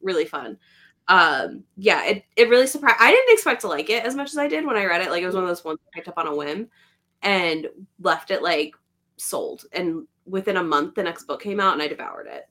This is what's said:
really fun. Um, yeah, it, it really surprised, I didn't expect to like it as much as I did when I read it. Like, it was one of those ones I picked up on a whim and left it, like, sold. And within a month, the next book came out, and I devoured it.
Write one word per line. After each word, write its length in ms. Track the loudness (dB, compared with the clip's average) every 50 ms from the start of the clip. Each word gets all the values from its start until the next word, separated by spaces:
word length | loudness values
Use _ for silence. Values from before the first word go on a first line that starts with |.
really 240 | -6 -4 -2 -2 -2
fun. 320 | -2 -6 -10 -10 -12 -16 -18 _ _ _ _ _ _ _ _ _ 4
Um, 560 | 6 6 6 4 2 0 -4 -6 -8 -12 -20 _ _
yeah, 280 | 0 2 4 4 4 2
it, 200 | -2 -2 -4 -6 _ _
it 120 | 4 4 6
really 160 | 6 6 4
surprised, 320 | 4 0 0 2 2 4 6
I 100 | 6 6
didn't 220 | 6 6 8 6
expect 300 | 6 6 4 2 -2 -2
to 60 | -2 -4
like 200 | -4 -4 -2 -2
it 140 | -2 -2 -2
as 100 | -4 -4
much 160 | -6 -8 -6
as 40 | -4 -4
I 80 | -2 -2
did 180 | -2 -2 -2
when 100 | -2 -2
I 80 | 0 0
read 160 | 0 0 0
it. 100 | 0 -2
Like, 120 | -2 -2
it 40 | -2
was 80 | -2 -2
one 100 | -2 -2
of 40 | -2
those 160 | -4 -4 -6
ones 140 | -8 -10 -10 _
I 100 | _ -18
picked 120 | -16 -16 -10
up 100 | -6 -6
on 80 | -6
a 80 | -4 -4
whim 340 | -6 -4 -6 -6 -8 -8 -12 _ _ _ _ _ _ _ _ _ _
and 460 | -2 0 0 0 0 0 -2 -4 -6 -10 -14 -18 -20 -20 _ -4
left 300 | -2 -2 -2 -2 -2 -4
it, 120 | -4 -2
like, 320 | -2 0 0 0 -2 -4 -6 _ _ _ _ _ _ _ _
sold. 480 | -14 -10 -8 -6 -6 -6 -8 -10 -12 -14 -10
And 340 | -8 -6 -4 -4 -4 -6 -10 -16 _ _ _
within 320 | -8 -8 -6 -4 -2 -2 -2
a 40 |
month, 320 | -2 0 0 -2 -2 -2 -4
the 80 | -6
next 220 | -6 -6 -6 -10 -10
book 160 | -10 -10 -10
came 180 | -8 -6 -4 0
out, 120 | 0 0
and 100 | 0 0
I 60 | -2 -6
devoured 380 | -6 -8 -12 -12 -14 -14 -16
it. 200 | -16 -16 -18 -16 _